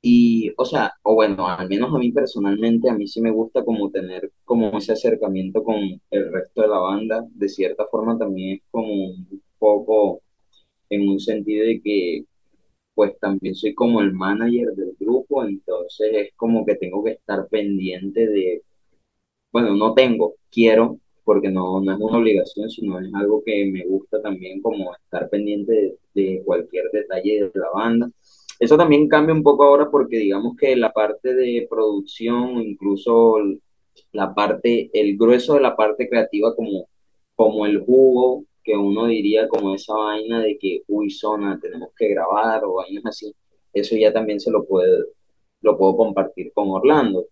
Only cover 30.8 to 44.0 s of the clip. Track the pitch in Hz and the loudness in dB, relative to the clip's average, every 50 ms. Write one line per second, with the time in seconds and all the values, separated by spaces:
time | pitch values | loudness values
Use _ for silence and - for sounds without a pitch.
30.8 | 117 110 - 107 107 104 107 - - 127 127 127 127 120 120 120 117 117 113 110 | 2 0 0 0 -2 -2 -2 -4 -4 -2 0 0 0 0 -2 -2 -4 -4 -2 -2
31.8 | 110 107 104 101 101 - - - 113 117 120 120 123 127 123 120 113 107 101 - | 0 0 0 -4 -6 -10 -12 -8 -4 -2 -2 -2 -2 -4 -4 -6 -6 -6 -8 -6
32.8 | 95 101 101 98 - 120 117 113 117 113 110 107 104 101 95 - _ _ _ _ | -4 -4 -4 -2 0 2 4 6 6 6 6 4 0 -2 -4 -6 _ _ _ _
33.8 | _ _ _ _ _ _ _ 104 95 95 - 101 104 104 - - - 120 117 113 | _ _ _ _ _ _ _ -4 -4 -2 0 0 0 0 0 0 2 2 2 2
34.8 | - - - 110 104 104 101 101 113 113 123 123 123 156 147 143 135 123 - - | 0 -2 0 0 2 2 2 4 6 6 6 4 4 2 2 4 4 2 2 2
35.8 | 110 107 107 - 123 - 120 117 107 - - 104 104 113 117 - 117 104 98 92 | 0 0 0 -2 -4 0 0 0 0 0 -2 0 0 0 0 -2 -6 -4 -6 -8
36.8 | 87 _ _ _ _ _ _ _ _ _ _ - 113 107 107 107 104 104 104 101 | -8 _ _ _ _ _ _ _ _ _ _ 2 2 4 4 2 0 2 0 0
37.8 | 101 117 127 131 135 131 127 123 127 127 127 - - _ _ _ _ - 107 101 | 2 4 6 8 8 8 6 6 4 2 2 -2 -8 _ _ _ _ -2 0 0
38.8 | 101 101 101 107 117 117 117 110 98 101 107 110 110 110 113 110 101 98 98 98 | 2 0 0 2 2 0 0 2 2 2 2 2 2 2 0 -2 -2 -2 -4 -4
39.8 | - - 107 107 107 107 107 107 110 113 117 117 110 107 101 101 - 95 90 80 | -6 -6 -4 -2 -2 -2 -4 -6 -6 -4 -4 -2 0 -2 -2 -2 -4 -4 -4 -6
40.8 | - - 104 104 104 101 98 - - 107 107 104 101 101 95 82 - 90 90 82 | -6 -4 -4 -2 -2 -4 -6 -6 -4 -4 -4 -2 -4 -6 -6 -6 -10 -12 -12 -12
41.8 | 87 - _ _ 113 104 101 90 82 90 98 104 95 - - - 107 98 90 92 | -14 -16 _ _ -2 0 0 0 -2 -2 0 0 0 0 -2 -2 -2 -4 -4 -6
42.8 | 92 92 98 104 117 113 - - 107 104 - _ _ _ _ _ _ _ _ 101 | -6 -8 -12 -10 -10 -10 -12 -10 -16 -16 -18 _ _ _ _ _ _ _ _ -4
43.8 | 101 - 117 110 | -2 -2 0 4